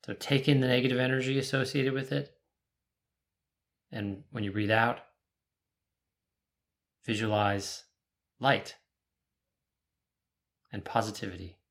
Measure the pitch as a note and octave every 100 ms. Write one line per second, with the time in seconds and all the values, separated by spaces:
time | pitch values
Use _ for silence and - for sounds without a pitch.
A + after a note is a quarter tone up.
0 | - G2+ - C#3 C3+ C#3 B2+ B2+ B2+ B2
1 | B2+ C3 B2+ C3+ - C3+ C3 C#3+ C3 C3+
2 | C3+ C#3+ C#3+ _ _ _ _ _ _ _
3 | _ _ _ _ _ _ _ _ _ A2+
4 | G#2 G2 - - G2+ G#2 G#2 A2 A#2 A#2
5 | - _ _ _ _ _ _ _ _ _
6 | _ _ _ _ _ _ _ _ _ _
7 | - G#2+ A2 G#2+ G#2 G2+ G2 - - _
8 | _ _ _ _ C3 B2 - - _ _
9 | _ _ _ _ _ _ _ _ _ _
10 | _ _ _ _ _ _ _ G#2 - A#2
11 | G#2+ G2+ G2+ F2 F2+ - _